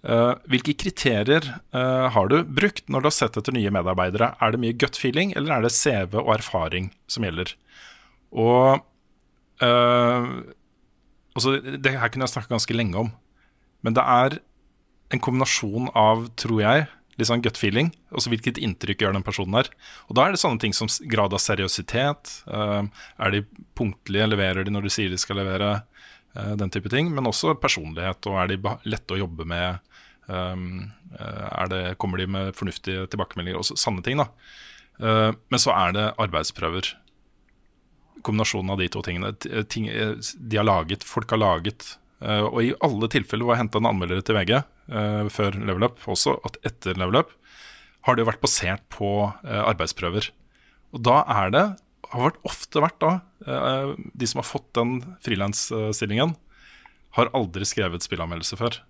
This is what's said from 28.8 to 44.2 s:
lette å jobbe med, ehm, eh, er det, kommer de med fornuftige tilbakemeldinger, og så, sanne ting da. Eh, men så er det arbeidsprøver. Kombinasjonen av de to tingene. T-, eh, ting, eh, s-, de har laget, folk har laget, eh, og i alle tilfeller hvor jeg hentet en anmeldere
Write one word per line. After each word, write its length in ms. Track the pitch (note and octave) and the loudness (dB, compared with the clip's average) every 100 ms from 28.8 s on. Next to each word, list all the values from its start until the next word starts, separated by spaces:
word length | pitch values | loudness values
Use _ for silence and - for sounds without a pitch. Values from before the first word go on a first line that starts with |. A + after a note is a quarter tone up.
| - | -6
lette 280 | G#2+ - | -8 -4
å 60 | F#2+ | -4
jobbe 260 | F#2 E2 E2 | -4 -6 -6
med, 340 | E2+ F2+ F2 _ - - _ - | -2 -2 -4 _ -20 -20 _ -8
ehm, 640 | F#2 F2+ F#2 F2+ F#2 G2 - - - | -6 -4 -6 -8 -8 -12 -16 -20 -14
eh, 280 | - G#2 G2+ - | -12 -10 -8 -4
er 40 | F#2 | -4
det, 300 | F#2+ F2+ F#2+ | -2 -4 -4
kommer 200 | G2 F#2 | -4 -2
de 100 | F#2 | -2
med 260 | G2 F#2+ - | -2 -4 -4
fornuftige 520 | G2 - - F#2 F#2 | -6 -6 -6 -6 -6
tilbakemeldinger, 480 | G2+ F2+ - F2+ F2+ | -6 -6 -6 -6 -4
og 80 | - | -4
så, 100 | - | -2
sanne 260 | - F#2+ | -2 -2
ting 140 | F2 C#3+ | -2 0
da. 100 | C3 _ - - - - _ _ | -2 _ -20 -20 -20 -20 _ _
Eh, 320 | A2 A2 A2 A2 _ | 2 4 4 0 _
men 100 | B2 | 2
så 120 | C#3 F#2+ | 4 4
er 180 | F2+ | 2
det 140 | G2 G#2+ - | 2 -2 0
arbeidsprøver. 760 | G#2 E2 D#2 - E2 F2+ - - _ _ _ _ _ _ _ _ _ _ _ - | 0 0 -2 -4 -4 -2 -4 -10 _ _ _ _ _ _ _ _ _ _ _ -10
Kombinasjonen 520 | - G#2+ G#2+ G#2 F#2+ | -2 0 0 -2 -4
av 60 | G2 | -2
de 80 | F2+ | -2
to 100 | G2+ | -2
tingene. 300 | F2+ F2 G2 G#2 | -6 -4 -6 -8
T-, 120 | - | -6
eh, 120 | A2+ | -6
ting, 240 | G#2+ A2+ G#2+ | -4 -4 -4
eh, 280 | A2 G#2+ A2 | -2 -4 -4
s-, 160 | A2 - | -8 -10
de 220 | A#2 G#2+ | -2 2
har 80 | G#2+ | 4
laget, 380 | F#2+ D#2+ G2 - | 2 2 -6 -6
folk 240 | - - | -6 -2
har 80 | A2+ | 2
laget, 540 | G#2 E2+ F2+ - - - _ _ | 2 2 -2 -8 -16 -18 _ _
eh, 200 | - G#2+ | -4 0
og 160 | G#2+ A#2+ | 0 2
i 100 | A#2 C#3 | 0 2
alle 240 | D3+ G#2+ A2+ | 0 2 0
tilfeller 380 | C#3 G2 A2 A#2+ | -2 -2 -2 2
hvor 80 | A#2+ | 2
jeg 80 | |
hentet 160 | A2+ G#2+ | 2 2
en 120 | A#2 | 2
anmeldere 320 | G2 F2 F2+ | 0 0 -2